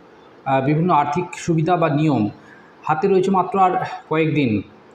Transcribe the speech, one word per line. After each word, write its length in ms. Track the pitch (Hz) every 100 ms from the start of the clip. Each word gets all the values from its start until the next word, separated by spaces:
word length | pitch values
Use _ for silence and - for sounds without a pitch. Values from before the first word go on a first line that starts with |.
| - - - -
আহ, 200 | 139 135
বিভিন্ন 300 | 131 151 180
আর্থিক 300 | 170 - 180 180 -
সুবিধা 400 | - 160 160 170
বা 120 | 165
নিয়ম। 400 | 143 156 131 104 - - - - -
হাতে 240 | - 156 196
রয়েছে 220 | 190 185
মাত্র 280 | 190 185 202
আর 260 | 185 156 - - -
কয়েকদিন, 540 | 156 156 143 127 104 - - -